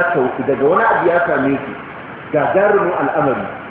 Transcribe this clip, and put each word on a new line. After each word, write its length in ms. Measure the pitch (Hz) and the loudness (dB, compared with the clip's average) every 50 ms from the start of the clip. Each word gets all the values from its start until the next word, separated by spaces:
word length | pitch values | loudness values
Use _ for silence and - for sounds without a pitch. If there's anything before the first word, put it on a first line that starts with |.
| - 190 | 2 2
sauku, 300 | 180 147 127 120 - - 117 | 2 2 0 0 -2 -2 -2
daga 200 | 139 135 117 135 | -2 0 2 2
wani 200 | 151 185 208 226 | 2 4 4 2
abu 180 | 214 - - 165 170 | 2 2 2 2 2
ya 80 | 170 175 - | 2 2 2
same 340 | 165 147 135 135 139 139 123 | 0 0 0 0 0 -2 -2
su, 120 | - - - - - - - - - - - - - | -4 -8 -12 -12 -14 -16 -16 -16 -16 -16 -16 -16 -8
gagarumin 640 | - - 147 139 - - 190 202 202 208 196 - 175 185 | -2 -2 0 0 2 2 4 4 4 4 4 2 0 0
al'amari, 500 | 170 143 131 - 156 147 139 117 104 98 - - - - - | -2 -2 -2 0 0 0 0 0 -2 -4 -8 -10 -12 -14 -10